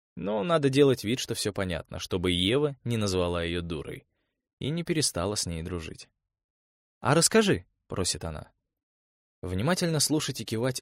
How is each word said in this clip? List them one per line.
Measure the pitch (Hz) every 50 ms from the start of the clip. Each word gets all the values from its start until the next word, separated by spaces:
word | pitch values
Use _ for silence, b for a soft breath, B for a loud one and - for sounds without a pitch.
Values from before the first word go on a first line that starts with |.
| _ _ _
Но | - 170 196 214 214 196
надо | 175 170 160 139 139
делать | 131 139 143 139 127 - -
вид, | 101 120 127
что | - - 117
все | - - 104 98
понятно, | - 98 92 85 78 - - - -
чтобы | - - 101 92 85 92
Ева | 90 90 90 98 117 143 147 147 139 - _
не | 120 120
назвала | 110 104 101 92 92 90 87 87 87 85
ее | 85 85 87
дурой | 85 82 85 73 71 - - - - _ _ _ _ _ _ _ _ _ _ _
и | - 131
не | 156 170 165
перестала | - 175 160 147 - - - 85 101 104
с | 104 -
ней | 87 85 82 82
дружить. | 87 90 85 80 80 - - - - _ _ _ _ _ _ _ _ _ _ _ _ _ _ _ _ _ _
«А | - 113 139
расскажи», | 165 165 - - 220 220 196 143 87 87 - _ _ _ -
просит | 98 98 92 - - 90 -
она. | 82 78 - - - _ _ _ _ _ _ _ _ _ _ _ _ _ _ _ _ _ _ -
Внимательно | 92 90 92 110 156 180 - 180 170 160 147
слушать | - - 147 156 - - 131 -
и | 110
кивать — | - 113 110 117 131 127 -